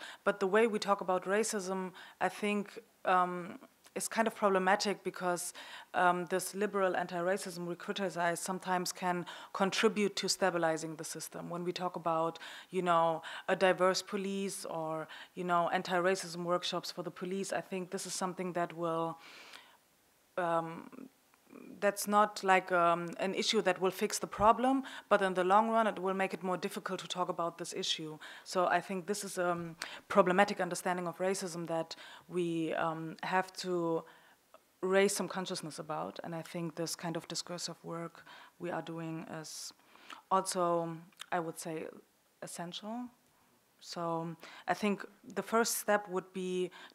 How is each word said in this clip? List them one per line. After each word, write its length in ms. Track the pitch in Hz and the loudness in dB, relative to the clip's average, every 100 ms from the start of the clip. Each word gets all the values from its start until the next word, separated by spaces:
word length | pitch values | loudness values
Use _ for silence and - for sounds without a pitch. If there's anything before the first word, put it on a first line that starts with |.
| - - | -16 -2
but 160 | 196 196 | 0 2
the 60 | 190 | 4
way 220 | 208 226 | 6 4
we 100 | 208 | 2
talk 240 | 196 196 | 0 0
about 240 | 185 185 180 | 2 0 2
racism, 680 | 202 214 214 180 190 185 - - - | 0 2 -2 -2 -4 -4 -10 -14 -2
I 80 | 185 | -2
think, 500 | - 208 208 196 - - _ - | 0 0 0 -2 -10 -18 _ 2
um, 540 | 185 180 180 170 - - _ - 190 | 4 4 0 -8 -12 -18 _ -12 -8
is 120 | - | -4
kind 200 | 220 220 | 0 0
of 80 | - | 2
problematic, 680 | 208 190 185 202 208 185 | 4 4 4 4 2 -2
because, 500 | 185 - 180 175 - - - - - | -6 -4 -2 -2 -4 -10 -14 -16 -6
um, 320 | - 180 180 170 | 4 4 4 2
this 280 | 185 180 | -2 -2
liberal 420 | 196 208 196 190 175 | -2 -2 2 2 2
anti-racism 680 | 175 175 175 196 196 170 175 | -2 -2 0 0 -4 -8 -8
we 100 | 170 | -6
criticize 640 | - 202 190 170 170 165 | -6 -4 -4 0 0 0
sometimes 520 | - 185 190 180 175 | -4 -4 0 0 -2
can 340 | - 180 175 165 - - | -2 -2 -2 -4 -12 -8
contribute 640 | - 190 - 226 208 202 - | 0 0 4 2 4 0 0
to 100 | 185 | -2
stabilizing 680 | - 190 175 165 160 160 156 | 2 2 4 2 0 -4 -8
the 80 | 160 | -8
system. 440 | 160 - 170 165 | -10 -10 -10 -8
When 140 | 170 | -6
we 80 | 175 | -4
talk 240 | 170 180 180 | -2 -4 -2
about, 440 | 170 160 165 - - - - | 0 2 0 -2 -12 -16 -6
you 100 | 180 | 0
know, 400 | 180 165 165 160 - - - | 4 6 4 2 -4 -6 0
a 80 | 190 | 4
diverse 460 | 190 170 185 185 | 6 6 4 4
police 640 | - 208 196 196 196 - - | -2 -4 -2 -2 -2 -4 -6
or, 420 | 165 160 160 156 - - | -4 -2 -4 -6 -12 -14
you 100 | - | -4
know, 260 | 180 175 170 | 2 4 4
anti-racism 760 | 185 180 180 180 190 175 170 | 0 2 2 2 2 -2 -6
workshops 480 | 170 175 - 175 - | 0 0 0 -4 -6
for 120 | - | -8
the 80 | 175 | -8
police, 420 | - 180 196 185 | -6 -6 -4 -2
I 80 | - | -4
think 300 | - 190 180 | -4 -6 -6
this 140 | 196 180 | -8 -6
is 80 | |
something 400 | - 185 170 185 | -4 -4 -4 -4
that 200 | 175 170 | -2 -2
will, 440 | 165 170 165 165 165 - - - - - _ _ _ _ _ _ - | -2 -2 -2 -2 -6 -14 -20 -20 -20 -20 _ _ _ _ _ _ -2
um, 720 | 170 165 165 170 - - - _ _ _ _ - - 190 | 0 2 0 -8 -14 -16 -18 _ _ _ _ -20 -16 -2
that's 280 | 202 202 202 | 0 0 2
not, 360 | 208 214 - | 4 4 2
like, 280 | 196 185 185 | 6 6 6
um, 380 | 180 170 170 170 - | 4 6 4 0 -4
an 160 | 190 190 | -2 0
issue 260 | 233 220 | 2 2
that 180 | 185 170 | 4 2
will 120 | 185 | 2
fix 260 | - 208 - | 0 -2 -2
the 80 | 175 | -4
problem, 580 | - 208 220 254 269 262 - - | 4 6 6 4 2 0 -6 4
but 140 | 202 | 4
in 140 | 190 185 | 4 2
the 80 | |
long 260 | 180 202 226 | 6 6 6
run 160 | 226 214 | 4 2
it 140 | 180 | 2
will 160 | 185 190 | 0 0
make 180 | 190 | 0
it 80 | 165 | -2
more 160 | 185 180 | -2 -2
difficult 420 | 202 208 180 185 | -2 -6 -6 -6
to 80 | 170 | -4
talk 220 | 185 180 | -4 -2
about 300 | 175 170 170 | -2 -2 -4
this 140 | 170 | -8
issue. 440 | - - - 156 156 - - | -4 -4 -4 -6 -10 -14 -16
So 220 | - 190 175 | -4 2 4
I 160 | 175 | 4
think 240 | 175 190 165 | 0 -6 -4
this 180 | 202 | -6
is 140 | 196 185 | -4 -2
a, 140 | 175 | 0
um, 240 | 170 170 160 - - - | 0 -4 -8 -12 -12 2
problematic 520 | 202 180 185 202 196 | 6 8 8 6 4
understanding 480 | 175 175 190 180 175 | -2 -2 -2 0 -2
of 120 | 160 | -2
racism 480 | 185 196 185 170 165 | 0 0 -2 -6 -2
that 280 | 165 165 - - - - | -2 -2 -8 -16 -18 -6
we, 460 | 175 170 165 160 | -2 0 0 0
um, 440 | - 165 160 160 - | 0 0 -2 -6 -8
have 320 | 160 185 185 - | -2 0 -2 -6
to 460 | 180 175 165 165 165 - - _ _ - _ - | -4 0 0 -2 -4 -18 -20 _ _ -20 _ -6
raise 340 | 185 196 202 202 | 2 4 4 2
some 120 | 180 | -4
consciousness 500 | 190 185 180 156 156 | -4 -6 -6 -8 -10
about, 420 | 156 156 180 - | -8 -6 -6 -8
and 100 | - | -8
I 80 | 165 | -8
think 320 | 160 175 170 160 | -8 -6 -6 -4
this 200 | 165 - | -6 -4
kind 200 | 175 165 | -4 -6
of 120 | - | -6
discursive 500 | 170 - 175 - 160 | -8 -8 -8 -8 -10
work 420 | 165 165 165 - - - - - | -10 -8 -8 -12 -20 -20 -20 -10
we 140 | 170 | -6
are 100 | 165 | -6
doing 460 | 160 165 165 160 - 160 | -6 -8 -6 -8 -8 -10
is 340 | 156 - - - _ - - - - | -10 -12 -12 -14 _ -20 -20 -12 0
also, 680 | 190 185 185 175 170 165 165 175 - - | 0 2 0 2 2 0 -6 -14 -16 -4
I 80 | 180 | -4
would 200 | 165 - | -2 -6
say, 260 | 175 160 - - - _ _ - | -8 -8 -8 -14 -20 _ _ -16
essential. 680 | 165 - 175 170 208 240 247 _ _ _ _ _ _ _ | -12 -10 -8 -8 -8 -8 -10 _ _ _ _ _ _ _
So 560 | - 175 170 165 170 160 - - - | -12 -4 -2 -2 -4 -8 -14 -6 0
I 60 | |
think 320 | - 208 196 - - | 2 2 0 -4 -16
the 200 | - - | -10 -6
first 340 | - 226 220 - | 0 2 2 0
step 320 | - 208 196 | 2 2 2
would 240 | 185 180 | -4 -4
be 380 | 190 185 185 175 - - | -4 -2 0 -2 -6 -14